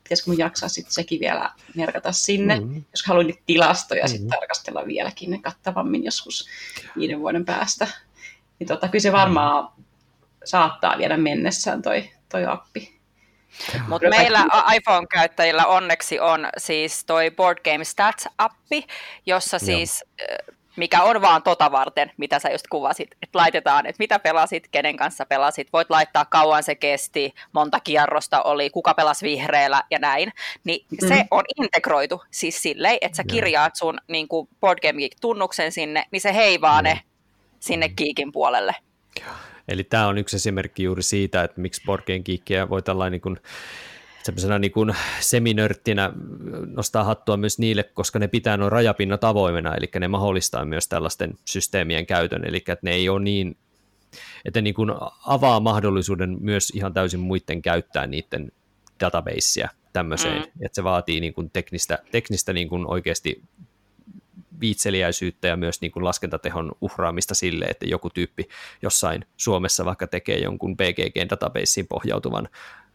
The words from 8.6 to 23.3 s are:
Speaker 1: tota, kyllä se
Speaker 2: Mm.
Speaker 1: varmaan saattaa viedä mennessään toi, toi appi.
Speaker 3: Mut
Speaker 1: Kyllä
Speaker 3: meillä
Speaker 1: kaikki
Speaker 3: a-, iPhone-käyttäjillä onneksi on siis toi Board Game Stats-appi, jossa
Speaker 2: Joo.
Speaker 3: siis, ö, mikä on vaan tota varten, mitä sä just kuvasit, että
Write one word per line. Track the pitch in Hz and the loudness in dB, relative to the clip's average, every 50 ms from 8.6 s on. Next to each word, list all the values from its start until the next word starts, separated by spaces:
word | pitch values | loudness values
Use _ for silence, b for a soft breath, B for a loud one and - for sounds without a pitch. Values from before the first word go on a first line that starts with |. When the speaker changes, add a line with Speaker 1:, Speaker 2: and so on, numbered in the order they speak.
| 175 - | -6 -6
Speaker 1:
tota, | 151 - - 185 | -4 -4 -2 0
kyllä | 196 214 208 | 0 2 2
se | 202 | 4
Speaker 2:
Mm. | 190 196 | 6 6
Speaker 1:
varmaan | 190 180 175 156 147 147 147 147 - - _ - - _ _ _ _ _ _ _ _ _ _ _ - | 6 6 4 4 4 4 2 2 0 -2 _ -20 -20 _ _ _ _ _ _ _ _ _ _ _ -6
saattaa | - - 180 165 160 160 - - 175 - - | 0 2 4 4 4 2 0 0 0 2 2
viedä | - - 156 160 | 0 0 2 2
mennessään | 156 151 147 151 165 175 185 - - 208 - - | 2 2 2 0 0 0 -2 -2 -2 -2 -4 -2
toi, | - - - - 202 - - _ _ - | -2 0 0 0 -2 -6 -12 _ _ -8
toi | - 185 180 | -4 -4 -2
appi. | 180 - 185 - _ - - - - _ _ _ _ _ B B B B B B B B B B B B 123 120 113 | -2 -4 -4 -8 _ -14 -14 -14 -16 _ _ _ _ _ B B B B B B B B B B B B -6 -4 -4
Speaker 3:
Mut | 165 165 | 0 2
Speaker 1:
Kyllä | 165 180 214 220 | 4 6 8 8
Speaker 3:
meillä | 240 233 226 214 | 6 8 6 6
Speaker 1:
kaikki | 196 - - 214 | 6 6 6 6
Speaker 3:
a-, | - - 220 | 6 6 4
iPhone-käyttäjillä | 226 - - 185 175 170 170 - 180 165 165 - - 170 165 160 160 165 | 4 4 4 4 4 2 2 2 2 2 2 2 2 2 4 6 6 6
onneksi | - 185 185 185 175 165 165 - - 165 - | 6 6 4 4 2 0 0 -2 -2 -2 2
on | 165 170 160 156 151 - - - | 2 2 2 2 0 -4 -8 -6
siis | - - 165 156 156 160 - - - | -6 -2 -2 -2 -2 -2 -4 -6 -2
toi | - 165 160 160 160 | 0 2 2 2 2
Board | 160 - 185 180 175 170 - | 2 4 4 4 4 2 0
Game | 160 151 151 160 | 0 0 0 -2
Stats-appi, | - - - 202 214 - - - - - - 214 226 - _ _ - 294 302 - B B B B B B B _ | -4 0 2 2 2 2 0 -6 -6 -2 0 -2 -2 -2 _ _ -4 -4 -4 -4 B B B B B B B _
jossa | 185 180 185 180 - - 180 | 0 0 0 0 0 -2 -2
Speaker 2:
Joo. | - | 0
Speaker 3:
siis, | - 180 170 165 165 - - - - _ - | 0 0 0 0 -2 -4 -8 -10 -12 _ -12
ö, | - - - - - - - _ _ _ _ | -10 -8 -8 -10 -10 -14 -20 _ _ _ _
mikä | - 175 170 - 175 180 | -6 -2 2 4 6 6
on | 214 233 214 | 6 6 6
vaan | 196 185 165 160 - | 6 6 6 6 6
tota | 185 175 - 151 147 | 4 4 4 4 4
varten, | 139 135 135 - - 147 143 - - - | 4 2 0 0 0 -2 -2 -2 -4 -6
mitä | 147 139 151 143 | -4 -2 0 0
sä | - 147 | 0 -2
just | 135 151 - - | -4 -4 -6 -6
kuvasit, | - 151 139 139 151 - 160 - _ _ - | -6 -2 -2 -2 -2 -4 -6 -12 _ _ -12
että | - | -2